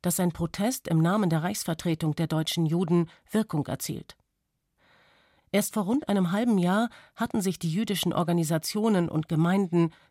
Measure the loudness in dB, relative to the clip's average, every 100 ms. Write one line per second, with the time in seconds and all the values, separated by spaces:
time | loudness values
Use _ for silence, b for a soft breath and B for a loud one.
0 | -2 0 -2 0 -6 -2 -2 -2 0 2
1 | 4 2 2 0 -2 -4 -6 -4 -2 -2
2 | -2 -2 -2 0 -2 0 0 0 2 2
3 | 0 B _ -2 -2 -2 -4 -6 -6 -10
4 | -12 -20 _ _ _ _ _ _ b b
5 | b b b b b -2 0 -2 0 0
6 | 0 0 2 0 2 2 2 2 0 B
7 | B -8 -4 -2 -2 -2 -2 -2 -2 -2
8 | 0 0 0 0 2 -2 -2 -2 2 2
9 | 2 -2 -2 2 2 2 2 2 2 B
10 | B